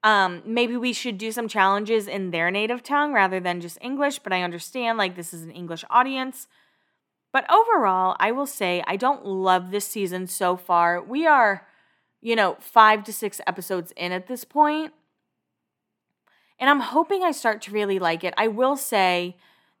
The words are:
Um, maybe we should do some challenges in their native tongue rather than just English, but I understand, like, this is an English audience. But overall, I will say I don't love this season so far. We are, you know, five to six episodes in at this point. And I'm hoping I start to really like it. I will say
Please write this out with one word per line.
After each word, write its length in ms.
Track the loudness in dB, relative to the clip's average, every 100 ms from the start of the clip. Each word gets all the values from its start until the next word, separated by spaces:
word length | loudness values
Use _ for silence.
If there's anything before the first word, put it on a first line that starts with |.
Um, 400 | 4 4 2 -2
maybe 320 | -4 -2 0 0
we 160 | -2
should 240 | -4 -6 -6
do 160 | -6
some 160 | -6 -6
challenges 580 | 2 2 2 0 -2 -2
in 240 | -6 -4
their 200 | -2 -2
native 320 | -2 -4 -6
tongue 320 | -2 -2 2
rather 260 | 2 2 0
than 220 | -4 -4
just 160 | -8 -12
English, 380 | -10 -2 -2 -2
but 160 | -4
I 80 | -2
understand, 560 | -2 -8 -10 -6 -4 -2
like, 180 | -2 -4
this 160 | -14
is 100 | -14
an 80 | -16
English 320 | -14 -12 -12 0
audience. 580 | 2 2 -2 -8 -10 -20 _ _ _ _ _ _ _ _
But 180 | -2 4
overall, 640 | 4 6 4 4 2 0 0
I 100 | 0
will 140 | 0
say 400 | -4 -4 -2 -2 -2
I 100 | -2
don't 280 | 0 -2
love 460 | -4 -2 2 2 2
this 180 | -6 -6
season 380 | -4 -4 -4 -8
so 320 | -2 -2 -2
far. 420 | 0 2 4 0
We 260 | -4 0 4
are, 400 | 6 4 2 _ _ _ _ _ _
you 160 | -2 2
know, 220 | 2 0
five 420 | 2 6 8 6
to 100 | -2
six 260 | -8 -8 -4 -6
episodes 480 | -6 -6 -6 -6 -8
in 160 | -6
at 140 | -6 -8
this 180 | -12
point. 480 | -6 2 2 2 -6 _ _ _ _ _ _ _ _ _ _ _ _ _ _ _ _ _
And 100 | 4
I'm 120 | 4
hoping 420 | 2 0 0 0
I 80 | 0
start 320 | 0 -2 -2
to 80 | -4
really 280 | -4 0 0
like 240 | 0 -2
it. 100 | -4 0
I 120 | -2
will 280 | 2 0 0
say 640 | -2 2 2 2 -4 -10 _ _ _ _